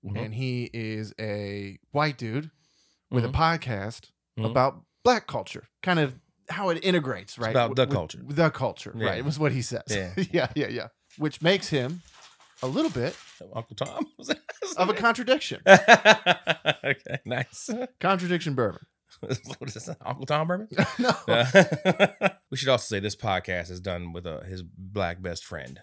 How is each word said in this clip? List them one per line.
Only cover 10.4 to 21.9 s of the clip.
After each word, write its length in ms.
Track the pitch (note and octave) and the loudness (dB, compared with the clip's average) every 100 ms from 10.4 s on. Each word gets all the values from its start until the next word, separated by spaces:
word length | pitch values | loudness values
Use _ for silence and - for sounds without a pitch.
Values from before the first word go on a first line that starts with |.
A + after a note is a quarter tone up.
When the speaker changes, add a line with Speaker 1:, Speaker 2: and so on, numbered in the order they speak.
| B2+ D3+ | 0 -2
Speaker 2:
yeah, 120 | A#2 | -4
yeah. 180 | A#2 - _ _ - | -6 -10 _ _ -6
Which 220 | D3+ - | -6 0
makes 280 | D#3+ G3 - | 2 2 0
him 340 | D3+ B2 F3 - - - _ _ _ | -2 -2 -8 -14 -20 -20 _ _ _
a 40 | C3 | -4
little 240 | E3 A3 | 0 -2
bit 260 | C3+ B2+ - - - - | 0 -4 -6 -20 -20 -12
Speaker 1:
Uncle 220 | - A2+ A#2 | -12 -10 -8
Tom? 300 | C#3+ - - | -8 -6 -10
<laughs> 60 | _ | _
Was 80 | B3+ | -8
that 120 | - - - G4 - | -8 -8 -12 -10 -2
Speaker 2:
of 120 | F#3+ | 0
a 60 | |
contradiction. 680 | G#3+ A#3 A3+ A3+ G3+ - - | 2 2 0 0 0 0 -2
Speaker 1:
<laughs> 60 | - F#3+ - A#3+ G#3 G#3+ - E3+ - D#3 D#3 - | 10 10 12 8 10 6 4 -2 0 -2 0 -2
Okay, 340 | - C3+ - C3 | -2 -4 -4 -10
nice. 460 | - B2 C3 - - A#3 B3+ _ | -4 -4 -4 -8 -8 -6 -8 _
Speaker 2:
Contradiction 540 | F#3 G3 F3 F3 E3+ | 0 0 0 -2 0
bourbon. 320 | C3 A2 E2+ - _ _ - | 0 0 -2 -18 _ _ -16
Speaker 1:
<laughs> 0 | |
What 480 | - B2+ - C3 C3+ | -6 -6 -6 -12 -10
is 60 | |
this, 160 | - - E3 | -10 -10 -10
Uncle 220 | - B2+ C3 | -8 -8 -2
Tom 220 | D3+ D#3+ | -2 0
bourbon? 200 | F3+ G#3+ - | -4 -4 0
Speaker 2:
<laughs> 140 | - - | 0 2
No. 120 | B3 - - | 0 0 2
Speaker 1:
Uh, 1000 | A2+ B2 F#3+ F#3 D#3 F#3+ | 2 6 6 6 4 0